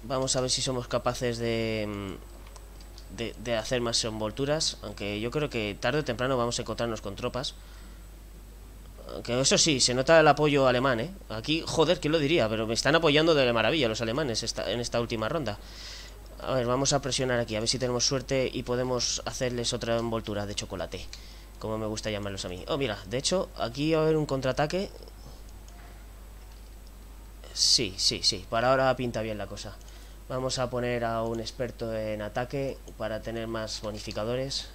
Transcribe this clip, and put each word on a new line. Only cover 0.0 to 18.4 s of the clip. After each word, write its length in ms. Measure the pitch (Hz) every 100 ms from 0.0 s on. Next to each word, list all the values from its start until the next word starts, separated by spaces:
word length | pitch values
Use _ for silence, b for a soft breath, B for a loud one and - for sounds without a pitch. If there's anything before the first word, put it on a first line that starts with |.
Vamos 320 | 110 135 131 135
a 60 |
ver 80 | 127
si 120 | -
somos 280 | 127 127 120
capaces 480 | 123 123 123 123 117
de, 800 | 117 113 113 110 104 101 98 87 - - - - - - - - - 95
de, 180 | 117 -
de 140 | 107 113
hacer 240 | - 127
más 240 | 120 117
envolturas. 760 | 117 110 107 104 139 151 156 -
Aunque 400 | 107 107 101 104
yo 100 | 117
creo 180 | 143 147
que 280 | 123 104 98
tarde 200 | 120 147
o 40 |
temprano 320 | 147 110 127 131
vamos 240 | 117 120
a 40 |
encontrarnos 360 | 113 110 120 110
con 160 | 107 98
tropas. 400 | 123 123 139 - B B B B B B - - - - - - - - -
Aunque 260 | 64 113 120
eso 180 | 135 196
sí, 220 | 165 135
se 140 | -
nota 260 | 123 131 165
el 80 | 156
apoyo 400 | 143 151 143 135
alemán, 320 | 123 135 117
¿eh? 100 | 139 190 -
Aquí, 340 | 110 113 160 -
joder, 360 | - 156 180
¿quién 100 | 147
lo 80 | 160
diría? 300 | 139 165 110
Pero 180 | 110 110
me 60 |
están 220 | 113 131 160
apoyando 380 | 165 147 160
de 180 | 156 127
maravilla 340 | 117 110 160 120
los 140 | 110
alemanes 420 | 113 120 151 107
esta, 260 | 113 - -
en 120 | 110
esta 180 | 120 120
última 300 | 117 117 110
ronda. 280 | 160 117 101 B B B B B B - -
A 120 | -
ver, 120 | 131 120
vamos 260 | 127 139
a 100 | 143
presionar 380 | 135 127 131 123
aquí, 160 | 117 107
a 60 |
ver 80 | 113
si 100 | 123
tenemos 260 | 123 123 -
suerte 440 | 135 123 135